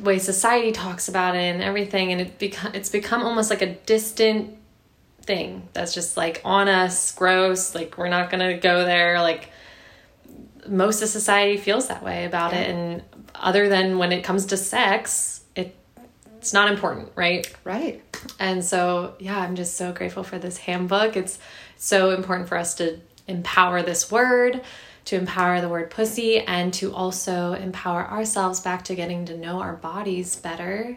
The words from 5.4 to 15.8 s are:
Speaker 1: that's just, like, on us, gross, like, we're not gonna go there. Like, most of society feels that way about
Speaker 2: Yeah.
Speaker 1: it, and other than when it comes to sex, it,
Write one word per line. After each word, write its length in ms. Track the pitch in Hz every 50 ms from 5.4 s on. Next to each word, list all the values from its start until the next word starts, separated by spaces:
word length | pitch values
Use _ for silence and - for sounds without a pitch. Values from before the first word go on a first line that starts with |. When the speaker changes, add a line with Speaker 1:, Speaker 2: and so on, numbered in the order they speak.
| 160 180 185 190 180 - -
Speaker 1:
that's 220 | 175 175 170 -
just, 220 | 175 170 - -
like, 240 | 180 165 165 165 - -
on 240 | 180 190 196 202 202
us, 420 | 190 185 185 180 180 - - - -
gross, 640 | - 180 185 185 185 190 190 185 185 - - -
like, 220 | 170 165 - -
we're 140 | - 180 180
not 200 | 175 180 175 175
gonna 260 | 190 185 185 185 175 175
go 260 | - 180 175 180 180
there. 360 | 180 175 175 175 175 175 175 170
Like, 280 | 165 160 - - - - - - - - - - - - - - _ _ _ - - - - - - - - - -
most 340 | 202 185 185 214 214 214 220
of 60 | 214
society 480 | - 214 - - 202 202 202 202 208
feels 320 | 202 - 196 208 247 262 -
that 140 | - - -
way 220 | 190 175 175 175
about 280 | 175 180 170 170 175 180
Speaker 2:
Yeah. 80 | 180
Speaker 1:
it, 100 | - 185
and 320 | 175 175 170 170 170 175 - - - - - - -
other 340 | - - 190 185 202 202 202
than 300 | 196 185 190 190 185 185
when 140 | 175 180 180
it 100 | 175 -
comes 240 | - 185 196 190
to 100 | - 196
sex, 840 | 190 - - - 254 240 196 202 220 - - - - - - - - - _ -
it, 200 | 190 180 185 - -